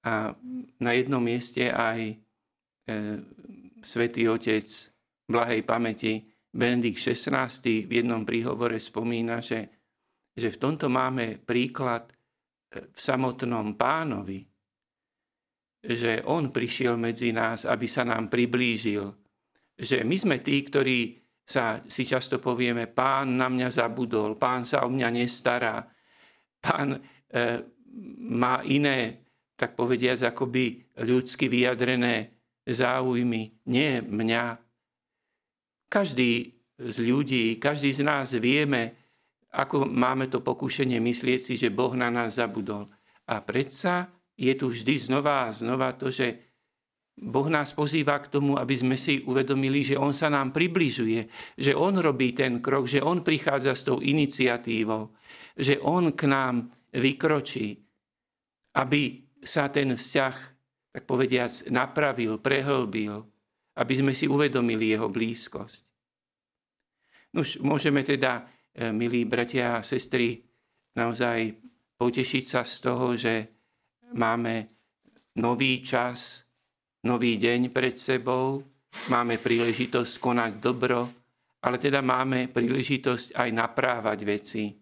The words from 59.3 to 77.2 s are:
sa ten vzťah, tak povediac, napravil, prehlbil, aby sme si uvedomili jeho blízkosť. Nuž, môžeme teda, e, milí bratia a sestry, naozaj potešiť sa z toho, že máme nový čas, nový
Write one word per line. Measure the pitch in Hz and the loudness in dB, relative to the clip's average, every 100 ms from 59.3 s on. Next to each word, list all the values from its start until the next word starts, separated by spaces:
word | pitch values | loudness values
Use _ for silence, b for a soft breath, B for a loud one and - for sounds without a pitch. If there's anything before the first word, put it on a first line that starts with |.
| _ | _
sa | - 160 139 | -4 -2 0
ten | 143 135 117 | 0 0 -2
vzťah, | - 143 131 127 - _ _ _ _ | 0 0 0 -2 -16 _ _ _ _
tak | - - | -16 -2
povediac, | 127 131 123 120 - - | 0 2 2 0 -6 -2
napravil, | 123 131 - 147 123 110 107 | 0 0 2 0 2 -2 0
prehlbil, | 135 139 139 131 117 107 104 104 117 _ _ _ _ - | 2 2 4 0 0 -2 -4 -6 -14 _ _ _ _ -6
aby | 123 | 0
sme | 131 139 | 2 2
si | 131 151 | 2 2
uvedomili | 139 147 127 120 110 113 | 2 2 2 2 2 2
jeho | 107 113 | 2 0
blízkosť. | 113 113 117 - - 110 - _ _ _ _ _ _ _ _ _ _ _ _ b b b | -2 -2 -4 -10 -12 -12 -16 _ _ _ _ _ _ _ _ _ _ _ _ b b b
Nuž, | - 143 - | -4 -2 -2
môžeme | 139 147 156 143 139 | 0 2 2 2 2
teda, | 139 131 120 B B B | 0 0 0 B B B
e, | - 117 | -6 -4
milí | 107 120 120 110 | 0 0 0 0
bratia | 117 120 131 120 117 | 0 0 0 0 -2
a | - | -2
sestry, | 131 - 127 117 113 _ _ _ _ _ | -6 -2 0 0 -2 _ _ _ _ _
naozaj | - 117 113 120 117 113 107 - _ _ _ | -4 -2 0 0 0 -2 -6 -20 _ _ _
potešiť | 123 123 127 131 131 | 0 0 0 -2 0
sa | 127 | -2
z | 117 - | -2 -4
toho, | 127 123 127 | -2 0 0
že | 120 113 113 107 _ _ _ _ _ _ 117 | 0 0 -2 -4 _ _ _ _ _ _ -2
máme | 113 117 113 113 110 _ _ _ _ _ _ - | 0 0 -2 -4 -8 _ _ _ _ _ _ -2
nový | 117 123 135 127 131 | 0 2 2 0 0
čas, | 127 123 120 - - _ _ _ _ _ _ 117 | -2 -2 -6 -12 -14 _ _ _ _ _ _ -2
nový | 120 | 2